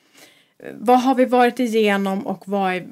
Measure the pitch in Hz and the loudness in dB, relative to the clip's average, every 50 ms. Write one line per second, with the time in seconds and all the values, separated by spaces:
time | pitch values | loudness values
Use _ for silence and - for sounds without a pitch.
0 | _ _ _ - - - _ _ _ _ _ _ - 69 69 - 208 247 247 254 | _ _ _ -20 -20 -20 _ _ _ _ _ _ -18 -16 -14 -4 2 2 2 4
1 | 240 269 262 247 254 226 247 247 240 240 240 254 254 226 214 226 214 208 202 196 | 4 2 2 2 2 2 4 4 4 2 2 -2 -4 0 0 2 2 2 0 0
2 | 196 196 196 196 - - 190 190 - 190 202 202 196 185 185 180 - - | -2 -2 -4 -4 -6 -8 -10 -10 -8 -6 -4 -2 -2 -2 -4 -6 -8 -8